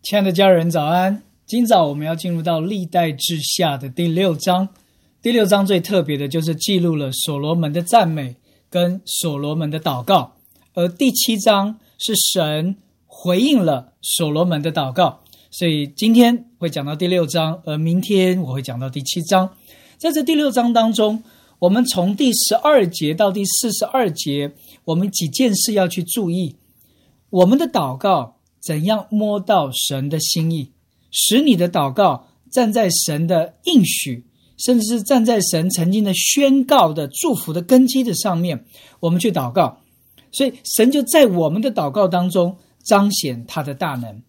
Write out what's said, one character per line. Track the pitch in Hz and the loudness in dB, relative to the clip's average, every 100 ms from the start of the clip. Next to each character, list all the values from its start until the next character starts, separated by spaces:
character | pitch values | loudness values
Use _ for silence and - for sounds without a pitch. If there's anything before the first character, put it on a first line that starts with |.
| - | 0
亲 | 208 | 0
爱 | |
的 | 196 | 2
家 | 175 196 | 4 4
人， | 175 170 | 4 2
早 | 170 147 | -2 0
安。 | 180 185 208 _ _ _ | 0 0 -2 _ _ _
今 | 226 | -2
早 | 226 202 151 | 4 4 2
我 | |
们 | 143 | -2
要 | 156 165 | -6 -6
进 | 185 | -4
入 | 170 | -4
到 | 160 160 | -2 -2
历 | 170 208 | -2 -6
代 | 175 180 165 | -2 0 0
志 | 135 - 160 | -2 -4 -4
下 | 135 - 165 135 | -4 -2 -2 -2
的 | 135 | -8
第 | 127 170 | -4 -2
六 | 165 190 | 0 0
章。 | 151 - 180 196 _ _ _ _ _ | 0 0 0 -2 _ _ _ _ _
第 | 233 | -2
六 | 233 202 | 2 2
章 | 202 | 2
最 | 190 185 | 2 0
特 | 175 196 | 0 -2
别 | 156 143 | 0 -4
的 | 143 | -4
就 | 160 | -4
是 | 160 160 | -4 -4
记 | - 190 | -2 0
录 | 170 156 | 0 -2
了 | 139 | -4
所 | 127 - 143 | -6 -6 -4
罗 | 147 | -2
门 | 170 151 | -2 -2
的 | 160 | -4
赞 | 170 - 170 | 2 4 4
美 | 156 131 123 _ _ _ | -2 -8 -12 _ _ _
跟 | 180 175 185 | -2 -2 -4
所 | - - 165 139 | -8 -6 -4 -6
罗 | 147 | -4
门 | 156 151 | -4 -4
的 | 156 | -4
祷 | 160 127 | -4 -4
告， | 120 185 123 _ _ _ _ | 2 2 0 _ _ _ _
而 | - 175 | -4 -4
第 | 175 262 | 0 0
七 | 247 - 220 | 0 -2 2
章 | 220 202 202 220 _ _ | 2 2 0 -6 _ _
是 | - 208 | -4 -2
神 | - - 151 151 170 196 _ _ _ | 0 0 -2 -2 -4 -6 _ _ _
回 | - 180 180 | -8 -2 0
应 | 269 262 | 2 2
了 | 165 131 - _ | 2 -2 -6 _
所 | - - 156 | -8 -4 -2
罗 | 151 | 0
门 | 175 156 | 0 0
的 | 160 | -2
祷 | 160 135 | -4 -4
告。 | 127 165 - _ _ _ | 0 0 -2 _ _ _
所 | - 175 | -4 -2
以 | 151 147 | -2 -4
今 | - 214 | -2 4
天 | 226 240 240 - _ | 6 6 4 -6 _
会 | 170 | -6
讲 | 156 | -6
到 | 143 151 | -8 -4
第 | 180 | 0
六 | 180 | 0
章， | 156 170 160 165 | 0 -2 -2 -6
而 | - 151 | -6 -4
明 | 160 175 | 0 -2
天 | 185 196 185 185 | 0 2 2 0
我 | 143 | -4
会 | 131 | -6
讲 | 127 120 | -6 -8
到 | 131 | -8
第 | 131 | -8
七 | 131 180 | -6 -6
章。 | 160 185 185 - _ - _ _ | 0 0 0 -8 _ -20 _ _
在 | 320 | -2
这 | 302 | -2
第 | 254 | 0
六 | 311 294 | 0 2
章 | 247 240 | 0 2
当 | 233 226 | 2 2
中， | 220 214 226 - _ _ _ | 2 0 -2 -10 _ _ _
我 | 180 | 2
们 | 214 | 2
从 | 247 - 180 202 | 2 0 -2 2
第 | 269 | 0
十 | - - 214 | 2 0 0
二 | 294 285 | 4 4
节 | 185 - 151 | 2 -2 -4
到 | 160 202 | 0 0
第 | 196 | 0
四 | 196 - 247 | -2 -2 -2
十 | - | -4
二 | - 262 214 | -2 0 0
节， | 156 151 143 143 - - - - | -2 -4 -4 -6 -10 -20 -14 -4
我 | |
们 | 165 196 | -2 -2
几 | - 160 | -4 -6
件 | - 254 | 0 0
事 | 196 - | 0 0
要 | 208 180 | 0 0
去 | 180 | -2
注 | 170 - 180 | -6 -4 -4
意。 | 175 165 - _ _ _ _ _ _ _ | -4 -6 -10 _ _ _ _ _ _ _
我 | 185 180 | 2 4
们 | 269 | 4
的 | 330 | 2
祷 | 208 139 131 | -2 -4 -2
告 | 196 170 117 _ _ _ | 0 0 -2 _ _ _
怎 | - 151 | -6 -4
样 | 175 214 190 | -2 -2 -2
摸 | 214 214 208 | -2 -2 -4
到 | 196 196 139 | 0 0 0
神 | 123 - 135 139 | -4 -4 -4 -4
的 | 160 | -4
心 | - 170 160 | -2 -2 -2
意， | 165 131 _ _ _ _ | -4 -8 _ _ _ _
使 | - - 226 | -4 2 2
你 | 302 185 | 4 2
的 | 175 | 2
祷 | 175 139 | 0 -2
告 | 131 - 127 _ _ _ | 2 2 2 _ _ _
站 | 262 226 | 0 0
在 | 220 196 | 2 0
神 | 165 - 147 165 | 0 -2 -2 0
的 | 175 - _ | 0 -2 _
应 | 359 311 | 2 4
许， | 165 - 143 120 - _ _ - | 4 0 -6 -10 -14 _ _ -6
甚 | - 240 | 0 0
至 | 214 | 0
是 | 233 | -4
站 | 196 262 | 0 2
在 | 226 226 | 4 2
神 | 180 165 180 | 0 0 -2
曾 | 180 165 | 0 0
经 | 214 | 2
的 | 202 | 0
宣 | 180 - 285 277 269 | 0 0 2 4 2
告 | 262 277 170 | 4 4 4
的 | 156 143 | 0 -6
祝 | - 339 | -4 -2
福 | 233 - | -2 -4
的 | 160 | -6
根 | 175 254 254 | 4 4 6
基 | 262 | 2
的 | 240 | -2
上 | 165 202 165 | -2 -2 -2
面， | 175 131 - - - _ | -4 -6 -12 -20 -20 _
我 | 170 | 0
们 | 175 | 2
去 | 220 | 0
祷 | 165 127 | -2 -2
告。 | 151 139 - _ _ _ _ _ | 0 0 -2 _ _ _ _ _
所 | - 269 | -2 -2
以 | - - - | -2 -6 2
神 | 240 | 4
就 | 285 | 4
在 | 254 330 | 2 4
我 | 254 175 156 | 6 4 0
们 | 180 | 0
的 | 254 | -2
祷 | 208 147 | -2 -2
告 | 170 190 | 0 0
当 | 180 180 | 2 0
中 | 185 175 180 _ _ | 0 0 -4 _ _
彰 | - 202 202 | 0 2 2
显 | 196 135 123 233 | -2 -4 -8 -8
他 | 165 | -8
的 | 143 | -8
大 | 135 165 | -6 -6
能。 | 131 117 104 | -6 -10 -14